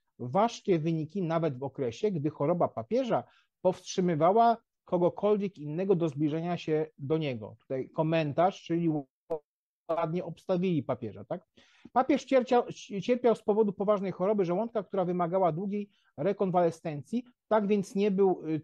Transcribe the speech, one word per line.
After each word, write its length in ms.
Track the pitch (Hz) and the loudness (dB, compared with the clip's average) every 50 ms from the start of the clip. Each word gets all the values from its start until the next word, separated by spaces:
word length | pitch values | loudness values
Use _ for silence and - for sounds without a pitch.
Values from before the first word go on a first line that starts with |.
| _ _ _ - | _ _ _ -12
ważkie 600 | 120 127 139 190 226 233 - - - 214 175 160 | -8 -2 0 2 2 0 -2 -4 0 0 0 2
wyniki 440 | 147 170 165 156 151 156 - 202 | 2 0 -2 -2 -4 -6 -6 -4
nawet 360 | 175 156 165 165 170 156 127 123 | -2 -2 0 0 0 -2 -2 -4
w 40 | |
okresie, 480 | 139 135 - 139 131 117 - - 214 214 | -8 -8 -6 -4 -4 -4 -4 -2 -2 -2
gdy 200 | 185 147 139 151 | -2 -2 -2 -4
choroba 380 | - - 143 160 180 170 - - | -2 -2 0 0 2 2 0 -2
papieża 560 | - 175 - - 214 262 262 226 170 123 113 - _ _ _ _ _ _ | -2 -6 -4 -2 -2 -2 0 0 -2 -2 -2 -6 _ _ _ _ _ _
powstrzymywała 960 | - 185 180 - - - - 196 180 180 165 147 160 180 202 233 233 233 226 - _ _ _ _ _ | 0 0 0 -2 -6 -6 -2 0 0 2 2 4 4 4 6 6 4 4 2 0 _ _ _ _ _
kogokolwiek 760 | - 185 175 180 170 170 - 202 208 214 202 202 190 - 143 | -4 0 2 2 2 0 0 2 2 2 2 0 -4 -6 -8
innego 360 | 147 147 151 175 196 196 196 | -10 -6 -4 -2 0 2 2
do 140 | 160 170 156 | 2 0 -2
zbliżenia 480 | 131 139 156 143 151 160 165 175 175 | 0 0 0 0 0 -2 -2 -4 -4
się 300 | - - 160 156 151 156 - - - | -4 -2 -2 0 0 -2 -4 -8 -8
do 200 | 143 131 160 160 | -4 -2 -2 0
niego”. 380 | 156 139 123 107 104 104 113 - | 0 -2 -4 -6 -8 -12 -14 -14
Tutaj 280 | _ - 135 131 - - | _ -6 -6 -6 -6 -4
komentarz, 720 | - 170 156 160 165 165 156 143 - 165 175 196 - - | -2 -2 0 2 2 2 0 0 2 2 2 2 2 -2
czyli 260 | - - 165 170 170 165 151 147 135 _ _ _ _ - 165 156 - _ _ _ _ _ _ _ _ - 160 | -4 -4 -2 0 0 0 0 -2 -4 _ _ _ _ -8 -8 -8 -10 _ _ _ _ _ _ _ _ -4 -2
ładnie 280 | 160 170 160 165 180 - | -2 0 -2 -2 -4 -4
obstawili 580 | 165 160 - - - 185 175 185 190 170 139 | -6 -10 -8 -4 -2 0 2 2 2 2 0
papieża, 420 | 117 - 127 - 113 104 90 101 - | 0 -2 -4 -4 -6 -8 -10 -12 -10
tak? 220 | - 165 285 - _ _ _ _ _ _ _ - - | -8 -8 -8 -10 _ _ _ _ _ _ _ -14 -2
Papież 320 | - 247 262 - 294 - - | 0 2 2 4 2 0 2
cierpiał, 400 | - 269 254 233 - 247 247 - - - - - - 208 196 | 2 2 2 4 4 2 2 2 0 -6 -14 -12 -10 -8 -4
cierpiał 320 | - 233 254 247 247 233 214 | -2 0 0 2 2 2 2
z 80 | - | 2
powodu 300 | - 220 202 220 220 202 | 0 0 2 2 2 0
poważnej 400 | 185 - 196 208 208 185 196 185 | -2 0 0 0 0 0 0 -4
choroby 320 | - - 180 202 220 202 180 | -4 -2 -2 0 2 2 0
żołądka, 380 | 165 175 196 233 233 - 214 | 0 0 -2 -2 -4 -4 -6
która 220 | 180 - - 190 180 | -6 -4 -2 -2 -2
wymagała 480 | 175 180 180 175 165 185 190 185 165 | 0 0 -2 -2 0 0 2 2 2
długiej 360 | 156 170 208 196 208 208 202 - _ _ _ _ _ | 0 -2 -4 -4 -4 -6 -6 -8 _ _ _ _ _
rekonwalescencji, 1080 | 131 151 196 196 - 202 185 170 180 175 165 165 - - 165 147 143 - - 226 247 240 _ _ _ _ - | -4 -2 -2 -2 0 0 0 2 2 2 2 0 -4 -8 -8 -8 -8 -6 -6 -6 -6 -6 _ _ _ _ 0
tak 180 | 208 220 208 | 0 2 2
więc 280 | 196 214 202 180 - - | 2 0 0 0 -2 -2
nie 160 | 196 202 214 | 0 0 2
był, 360 | 185 196 196 185 175 - - 156 | 2 4 2 2 2 0 -2 -4
y, 120 | 160 151 | -4 -4